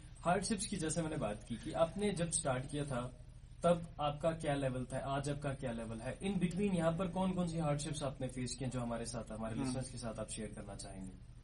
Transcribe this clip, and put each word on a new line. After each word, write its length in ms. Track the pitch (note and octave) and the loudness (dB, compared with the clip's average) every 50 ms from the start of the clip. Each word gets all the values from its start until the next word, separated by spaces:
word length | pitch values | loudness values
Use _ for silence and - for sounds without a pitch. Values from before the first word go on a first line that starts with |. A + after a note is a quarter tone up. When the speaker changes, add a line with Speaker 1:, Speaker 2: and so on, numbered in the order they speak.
| - - - - | -12 -14 -10 0
Speaker 1:
hardships 460 | - E3 F3+ G3+ F#3 - A3+ F#3+ - | 2 4 4 4 4 2 0 0 0
की 100 | - G3+ | -2 -2
जैसे 260 | E3+ D#3+ D#3 - E3+ | 0 0 0 2 2
मैंने 140 | D#3+ D#3 D#3 | 0 0 0
बात 280 | D3+ A#2 - - - - - | 0 0 0 -2 -4 -6 -6
की 80 | A#2 | -6
कि 160 | G#2+ - D#3 | -4 -4 0
आपने 400 | D#3+ D#3+ E3 E3 - G3 G#3 G#3 | 4 4 4 4 4 2 2 2
जब 180 | F3 D#3 E3+ E3 | 2 2 2 2
start 400 | - - - C#3 B2+ B2+ C3+ - | 0 2 2 2 2 2 0 -2
किया 140 | D3 D3 C#3 | -2 -2 0
था 360 | - C3 A#2+ B2 B2 - - - - - - - - - - | 0 0 -2 -2 -2 -6 -10 -14 -14 -14 -14 -14 -14 -2 4
तब 320 | - E3+ F3 E3+ - - - - | 6 6 6 6 2 -4 -4 0
आपका 300 | D3 D3 D3 - E3 E3 | 0 0 2 2 2 2
क्या 240 | D#3+ D#3+ D#3 D3 C#3+ | 2 2 2 0 2
level 300 | C#3 C#3 C3 B2 B2+ B2 | 2 2 2 0 0 -2
था, 140 | - C3+ C3 | -2 -2 -2
आज 300 | - C#3 C#3 C#3+ C#3 D3 | -2 0 0 0 0 0
आपका 260 | C#3+ C#3+ - C#3+ B2+ | -2 0 -2 -2 -2
क्या 180 | - C3+ B2 | -2 -2 -4
level 260 | A#2 A#2 A2+ A2 A2+ A2+ | -2 -4 -4 -4 -6 -4
है, 200 | B2+ C3 - - | -4 -6 -4 -2
in 140 | F#3 G3 | 0 0
between 420 | G3+ F3 F3+ E3+ - F#3 G#3 G3+ F#3 | 2 4 2 2 4 2 2 2 4
यहाँ 180 | E3 D#3+ E3 | 4 4 4
पर 160 | E3 E3 F#3+ F3 | 4 2 2 0
कौन 240 | E3+ F#3 F#3+ F#3 | 2 2 2 2
कौन 160 | F3 F3 F3 E3 | 4 2 2 2
सी 100 | D#3+ E3 | 2 2
hardships 440 | D#3+ D3 D3 D3 D3 D#3 D3 - | 4 4 2 2 0 -2 -2 0
आपने 260 | D3 C3+ - - C3 B2+ | -2 -2 -2 -2 -4 -4
face 280 | - B2+ B2+ B2 - - | -2 -2 -2 -2 -2 -2
की 80 | C3+ | -2
जो 140 | B2+ B2 B2+ | 0 0 0
हमारे 260 | A#2+ A#2 A#2 A2+ A#2 | 0 0 -2 -2 -2
साथ, 260 | A2+ - A#2 G#2+ - | -4 -4 -4 -4 -4
हमारे 220 | A2 A2 A2 A2+ A2+ | -4 -4 -2 -2 0
Speaker 2:
हम्म। 120 | C#3 C3+ | 0 0
Speaker 1:
listeners 240 | C3 B2 C3 B2+ - | 0 0 -2 -2 -4
के 80 | - A#2 | -6 -6
साथ 200 | A#2+ A2+ G#2+ A2 | -4 -4 -4 -4
आप 100 | G#2+ - | -4 -4
share 180 | - A#2 G#2+ G2+ | -4 -6 -6 -6
करना 260 | - G#2+ G2+ G2+ G2 | -6 -8 -8 -8 -8
चाहेंगे? 600 | G2+ - G2 F#2+ F#2+ F#2+ F#2+ F2+ - - - - - | -8 -8 -8 -8 -8 -8 -8 -10 -12 -14 -14 -14 -16